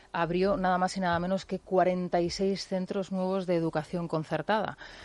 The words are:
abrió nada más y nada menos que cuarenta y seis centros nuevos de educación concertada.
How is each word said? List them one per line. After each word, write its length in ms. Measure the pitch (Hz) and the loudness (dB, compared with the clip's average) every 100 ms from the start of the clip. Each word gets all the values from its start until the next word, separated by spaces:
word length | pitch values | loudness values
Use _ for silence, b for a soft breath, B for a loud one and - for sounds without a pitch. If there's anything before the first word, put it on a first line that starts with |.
| B | B
abrió 440 | 175 165 175 190 185 | -2 0 2 2 2
nada 200 | 185 180 | 2 2
más 200 | 185 190 | 2 0
y 40 | |
nada 200 | 180 170 | 0 0
menos 240 | 180 190 - | 0 -2 -2
que 140 | 190 | -8
cuarenta 600 | - 180 175 180 180 175 | 0 4 4 2 0 0
y 100 | 170 | 0
seis 360 | - 196 190 - | 0 0 0 -4
centros 460 | 190 185 196 185 | -4 -2 -4 -4
nuevos 340 | 190 185 190 180 | -2 0 -2 0
de 80 | 170 | 0
educación 520 | 160 156 151 175 170 | 2 -2 -4 -4 -2
concertada. 680 | 160 151 156 151 214 190 139 B B | -4 -2 -4 0 0 -2 -6 B B